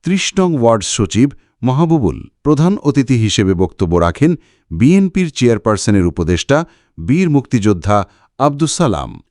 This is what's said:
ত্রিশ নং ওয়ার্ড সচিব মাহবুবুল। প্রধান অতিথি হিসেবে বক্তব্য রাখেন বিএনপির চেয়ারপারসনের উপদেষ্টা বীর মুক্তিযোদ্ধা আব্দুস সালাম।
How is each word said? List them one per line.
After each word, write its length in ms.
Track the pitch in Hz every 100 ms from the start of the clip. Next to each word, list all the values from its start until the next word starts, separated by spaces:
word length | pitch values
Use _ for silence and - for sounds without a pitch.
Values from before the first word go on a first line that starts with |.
ত্রিশ 200 | - 190 -
নং 160 | - 185 151
ওয়ার্ড 220 | 117 113 90
সচিব 340 | - 101 101 143 - _ _
মাহবুবুল। 560 | 120 131 165 165 98 62 - _
প্রধান 300 | 143 147 165 202 147
অতিথি 280 | 143 123 127
হিসেবে 280 | 107 - 95
বক্তব্য 380 | 90 92 - 90 85 85
রাখেন 240 | 87 156 170 _ _ _
বিএনপির 580 | 82 123 190 190 196 175 -
চেয়ারপারসনের 720 | 120 110 117 104 - 101 87
উপদেষ্টা 480 | - 80 87 - 143 170 _ _ -
বীর 300 | 82 156 185
মুক্তিযোদ্ধা 680 | 143 127 123 101 95 101 104 92 _ _ _
আব্দুস 320 | 139 143 156 -
সালাম। 340 | 160 87 62 50 _